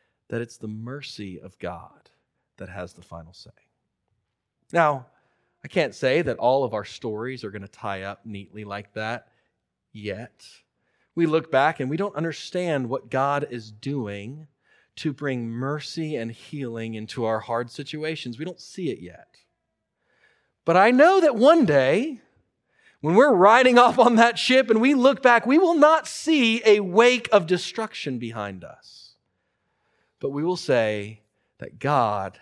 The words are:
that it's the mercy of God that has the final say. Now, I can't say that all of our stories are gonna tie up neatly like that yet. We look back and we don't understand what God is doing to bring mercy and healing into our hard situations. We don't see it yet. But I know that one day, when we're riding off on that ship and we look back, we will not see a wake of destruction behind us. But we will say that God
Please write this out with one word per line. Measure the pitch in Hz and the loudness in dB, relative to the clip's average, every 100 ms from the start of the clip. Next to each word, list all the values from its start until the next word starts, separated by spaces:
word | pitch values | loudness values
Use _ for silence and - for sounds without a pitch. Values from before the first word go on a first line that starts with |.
| _ _ - | _ _ -10
that | 117 | -8
it's | 117 - | -8 -12
the | 110 | -14
mercy | 107 117 143 135 - 101 90 | -12 -12 -14 -16 -16 -14 -16
of | 92 _ | -18 _
God | 87 85 80 _ _ _ _ _ _ - | -12 -12 -16 _ _ _ _ _ _ -20
that | 92 | -16
has | 95 90 | -14 -16
the | - | -16
final | - 85 82 | -20 -20 -20
say. | 90 - _ _ _ _ _ _ _ _ _ _ _ _ | -20 -20 _ _ _ _ _ _ _ _ _ _ _ _
Now, | 170 156 139 123 _ _ _ _ _ | 0 0 0 -8 _ _ _ _ _
I | 147 | -8
can't | 185 143 | -4 -4
say | - 131 147 | -2 -2 0
that | 143 113 | -2 -2
all | 120 135 | 0 0
of | 127 | 0
our | 107 | -6
stories | 92 - 120 107 120 127 | -10 -12 -10 -8 -10 -10
are | 107 | -12
gonna | 101 98 | -14 -16
tie | - 107 98 | -12 -10 -8
up | 98 101 110 | -10 -12 -14
neatly | 101 98 104 | -14 -14 -16
like | 104 101 107 | -12 -12 -12
that | 110 110 117 - _ _ _ _ _ _ | -10 -8 -8 -12 _ _ _ _ _ _
yet. | 110 104 98 120 _ - - _ _ _ _ _ | -14 -10 -10 -12 _ -20 -20 _ _ _ _ _
We | - 165 | -2 0
look | 160 - | 0 0
back | 131 147 160 | 2 2 0
and | 131 | -6
we | 160 | -6
don't | 202 147 | -6 -6
understand | 165 147 - 180 180 143 120 | -8 -8 -10 -6 -4 -4 -4
what | 131 113 | -8 -6
God | 131 139 143 143 | -4 -2 -2 -6
is | 120 107 | -10 -14
doing | 107 139 143 107 101 104 147 156 _ _ _ _ - | -14 -8 -6 -6 -10 -12 -16 -20 _ _ _ _ -10
to | 160 | -8
bring | 131 147 127 113 | -6 -6 -4 -6
mercy | 117 135 151 - - 160 139 | -6 -6 -6 -10 -10 -8 -6
and | 113 | -8
healing | 113 - 147 127 117 113 | -12 -14 -12 -10 -10 -10
into | 110 110 - | -10 -10 -6
our | 113 110 | -2 -2
hard | 110 117 120 | -4 -6 -6
situations. | - 139 156 156 156 127 117 | -12 -12 -10 -8 -8 -10 -12
We | |
don't | 160 170 | -12 -14
see | - - 165 | -16 -10 -8
it | - | -8
yet. | 87 - - _ _ _ _ _ _ _ _ _ _ _ _ _ | -12 -20 -20 _ _ _ _ _ _ _ _ _ _ _ _ _
But | - 170 | 0 4
I | 214 | 6
know | 254 320 392 | 6 6 6
that | 320 233 | 2 4
one | 262 339 214 | 4 6 4
day, | 143 131 170 302 262 _ _ _ _ _ _ _ _ | 4 4 2 -2 -8 _ _ _ _ _ _ _ _
when | 147 185 | 0 4
we're | 285 | 6
riding | 196 196 240 254 247 | 8 6 8 6 6
off | 247 262 | 6 6
on | 240 226 | 4 6
that | 233 - | 4 2
ship | - 254 262 | 2 2 2
and | 220 | 2
we | 254 | 2
look | 285 254 269 | 4 4 4
back, | 254 240 | 4 4
we | 233 302 | 4 2
will | 370 | 4
not | 339 294 320 - | 4 4 4 0
see | - 302 302 226 226 | -8 -2 2 2 2
a | 220 208 | 4 4
wake | 190 185 240 247 - | 4 2 4 2 2
of | 208 165 | 2 2
destruction | 180 - - 220 - 147 123 | -4 -4 -8 -10 -8 -8 -8
behind | 117 113 101 95 | -8 -8 -10 -12
us. | 80 73 _ - - _ _ _ _ _ _ _ _ _ _ _ | -18 -20 _ -20 -20 _ _ _ _ _ _ _ _ _ _ _
But | 139 | -8
we | 139 | -4
will | 165 180 | -4 -4
say | - 123 110 107 101 110 _ _ _ - | 0 0 2 -2 -8 -16 _ _ _ -18
that | - 90 | -18 -8
God | 135 143 113 104 95 - | -2 0 0 -2 -6 -10